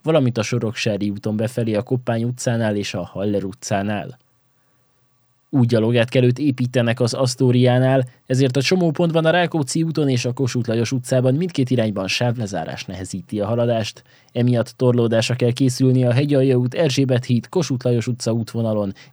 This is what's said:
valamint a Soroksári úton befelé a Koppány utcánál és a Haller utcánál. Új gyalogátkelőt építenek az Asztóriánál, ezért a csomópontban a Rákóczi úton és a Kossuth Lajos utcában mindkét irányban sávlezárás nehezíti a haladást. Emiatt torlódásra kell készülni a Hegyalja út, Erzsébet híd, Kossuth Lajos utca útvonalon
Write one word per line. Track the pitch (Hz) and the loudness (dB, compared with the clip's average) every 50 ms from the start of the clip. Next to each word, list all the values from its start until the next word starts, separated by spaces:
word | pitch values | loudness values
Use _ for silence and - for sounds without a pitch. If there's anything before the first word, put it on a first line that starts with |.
| - | -2
valamint | 151 160 156 131 123 113 | 2 2 4 4 2 0
a | 117 104 | -2 -2
Soroksári | - 127 120 117 107 101 - - 117 104 98 101 101 | -2 -2 -2 -2 -4 -4 -2 -2 -2 -2 -2 -2 -4
úton | 101 104 - 110 107 | -4 -4 -4 -4 -2
befelé | 107 110 107 - - 117 113 110 | -2 -2 -2 -2 -2 -2 -2 0
a | 104 101 | -2 -2
Koppány | - 131 123 123 - 117 113 117 | -2 -4 -4 -2 -2 -2 -2 -2
utcánál | 120 123 120 - 127 117 117 113 110 107 | -4 -4 -4 -4 -2 0 0 0 0 -2
és | 104 98 - - | -2 -4 -4 -6
a | 95 87 | -8 -8
Haller | - - 92 98 104 101 98 95 | -8 -6 -4 -2 -2 -2 -2 -4
utcánál. | 98 92 - - - 107 98 98 104 104 101 80 - - _ _ _ _ _ _ _ _ _ _ _ _ _ _ _ _ _ _ _ _ _ _ _ _ _ _ _ - | -6 -8 -10 -6 -4 -2 -2 -2 -2 -4 -6 -6 -10 -14 _ _ _ _ _ _ _ _ _ _ _ _ _ _ _ _ _ _ _ _ _ _ _ _ _ _ _ 2
Új | 135 123 | 2 2
gyalogátkelőt | 113 120 113 110 113 120 120 113 123 - 131 123 123 123 127 | 4 4 2 2 2 2 2 2 2 2 2 2 2 2 2
építenek | 147 147 127 127 127 123 - 127 117 117 113 - | 0 -2 0 -2 -2 -2 0 0 2 2 0 0
az | 127 110 - | 0 -2 0
Asztóriánál, | - 135 123 - - 135 123 123 123 123 123 123 127 131 131 135 135 127 127 - _ _ | -2 -2 -2 0 0 2 2 4 4 4 4 4 4 4 4 2 2 0 -2 -8 _ _
ezért | - 135 127 139 131 123 | -2 0 2 2 2 0
a | 139 | 0
csomópontban | 131 - 185 185 175 165 139 - 175 170 156 165 160 | 0 0 2 2 2 0 0 0 0 0 2 2 2
a | 160 | 2
Rákóczi | 160 180 175 156 - 160 139 - - 165 165 | 2 2 2 0 0 -2 -2 -2 -2 -2 -2
úton | 165 151 160 147 139 | -2 0 0 0 2
és | 131 120 120 | 0 0 0
a | 123 120 | -2 -2
Kossuth | - 139 120 - 127 110 113 | -2 -2 -2 -2 -2 -2 -2
Lajos | 113 117 117 - | 0 0 0 -2
utcában | 135 123 120 - 131 127 123 131 131 | -2 -4 -2 0 0 2 2 2 2
mindkét | 147 185 180 - - 131 123 | 0 -2 -2 -2 -2 0 0
irányban | 135 120 110 110 98 101 95 | 2 2 0 0 -2 -2 -4
sávlezárás | 92 - - 120 123 120 123 113 98 98 87 80 - 65 - - | -4 -2 -2 0 -2 -2 -2 -4 -6 -6 -6 -6 -6 -8 -10 -10
nehezíti | - 95 92 95 90 - 92 85 - - 104 | -12 -10 -10 -10 -8 -10 -10 -10 -6 -4 -4
a | 101 | -2
haladást. | 101 117 120 120 120 117 113 110 - - - - _ _ _ _ _ - | 0 0 0 0 0 0 0 -2 -4 -8 -14 -20 _ _ _ _ _ -2
Emiatt | 123 120 123 123 117 110 - - | 0 2 2 2 2 0 -2 -2
torlódásra | - 131 123 120 120 117 113 113 113 110 - 120 | 0 2 2 4 4 2 2 2 2 2 0 0
kell | - 123 120 | 0 0 0
készülni | 120 - 139 131 123 - 135 131 127 127 127 | 2 2 0 0 2 2 2 4 4 4 2
a | 120 | 2
Hegyalja | 120 127 147 147 143 135 131 135 127 | 2 2 2 2 2 2 4 4 4
út, | 123 123 123 - | 2 0 0 0
Erzsébet | - 170 147 127 143 135 131 131 120 123 | 0 0 0 2 2 2 2 2 0 0
híd, | - 123 117 - - | 0 0 -2 -2 -2
Kossuth | - 185 156 - 139 120 - | -2 -2 -2 -2 -2 -2 0
Lajos | 127 123 117 107 | 0 0 0 -2
utca | 127 120 117 - 117 | -4 -6 -4 -4 -2
útvonalon | 113 117 110 - - 117 117 110 107 107 104 98 95 - - - | -2 -2 -4 -4 -4 -4 -2 -2 -2 -2 -2 -4 -6 -10 -14 -10